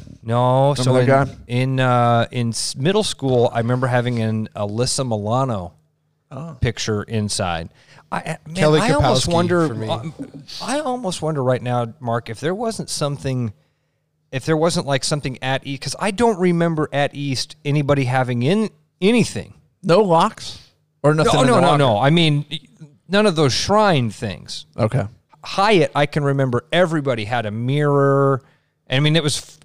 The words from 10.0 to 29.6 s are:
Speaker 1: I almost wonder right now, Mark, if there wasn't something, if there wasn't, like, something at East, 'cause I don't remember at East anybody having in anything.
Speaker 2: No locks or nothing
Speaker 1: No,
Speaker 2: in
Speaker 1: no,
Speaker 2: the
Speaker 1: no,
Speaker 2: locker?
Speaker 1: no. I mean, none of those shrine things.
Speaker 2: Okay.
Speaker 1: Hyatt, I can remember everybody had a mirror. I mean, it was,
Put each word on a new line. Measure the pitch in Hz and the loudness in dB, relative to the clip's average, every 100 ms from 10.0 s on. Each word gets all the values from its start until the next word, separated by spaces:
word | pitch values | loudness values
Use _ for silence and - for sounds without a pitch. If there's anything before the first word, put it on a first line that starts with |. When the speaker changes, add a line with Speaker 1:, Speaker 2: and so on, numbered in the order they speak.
| 156 - 269 - 143 - | -8 -12 -16 -16 -18 -12
Speaker 1:
I | 190 277 | -6 -4
almost | 294 247 202 175 | -4 -4 -6 -6
wonder | 156 151 | -4 -2
right | 127 123 | 0 0
now, | 120 123 117 - | -2 -4 -4 -8
Mark, | 120 117 113 | -4 -4 -4
if | 107 | -6
there | 151 | -4
wasn't | 190 226 214 - | -4 -4 -6 -8
something, | - 147 143 139 127 117 - _ _ _ _ _ _ - | -4 -4 -4 -4 -4 -4 -8 _ _ _ _ _ _ -10
if | 135 | -8
there | - 156 | -2 0
wasn't, | 170 170 139 | 0 0 -2
like, | 139 | -2
something | - 151 139 120 | -2 -4 -4 -6
at | 131 135 - | -4 -4 -4
East, | 135 | -10
'cause | - - | -8 -6
I | 196 | -4
don't | 196 233 180 | 0 0 2
remember | 180 170 170 156 147 | 2 2 0 0 -2
at | 143 143 | 0 -2
East | 139 143 127 - - | -2 -6 -4 -6 -8
anybody | 143 147 139 139 | -2 0 2 0
having | 123 131 127 120 | 2 0 0 0
in | 127 208 214 _ _ - | 0 0 -2 _ _ -2
anything. | 185 240 180 104 - - _ _ | 2 2 2 -4 -12 -18 _ _
Speaker 2:
No | 185 175 | 2 4
locks | 202 165 208 - - - - _ _ _ | 4 4 2 -2 -16 -16 -20 _ _ _
or | 147 | 2
nothing | 156 180 | 4 4
Speaker 1:
No, | - | 4
Speaker 2:
in | 254 | 4
Speaker 1:
no, | 220 | 4
Speaker 2:
the | |
Speaker 1:
no, | 175 | 4
Speaker 2:
locker? | 147 | 4
Speaker 1:
no. | 135 104 | 4 4
I | 135 | 4
mean, | 170 160 147 - 160 - - 147 _ - | 4 4 2 -4 -12 -16 -20 -20 _ -2
none | 196 214 | 2 2
of | 156 | 4
those | 143 | 2
shrine | - - 208 208 151 117 | 2 2 4 4 4 0
things. | - 110 87 - - - - | -4 -8 -8 -12 -16 -12 -2
Speaker 2:
Okay. | 113 131 101 - _ _ | 0 0 -4 -10 _ _
Speaker 1:
Hyatt, | - - 202 202 143 | -8 0 4 4 4
I | 139 147 | 2 0
can | 151 | 0
remember | 139 139 131 120 - | 0 0 0 -2 0
everybody | 165 180 160 135 117 | 2 2 0 -2 -2
had | 101 120 107 | -2 -4 -4
a | |
mirror. | 107 123 143 147 143 139 139 139 131 _ _ _ _ - | -4 -2 0 2 2 4 4 2 0 _ _ _ _ -4
I | 131 | 0
mean, | 151 | 2
it | 160 | 2
was, | 147 - - - | 0 -4 -10 -14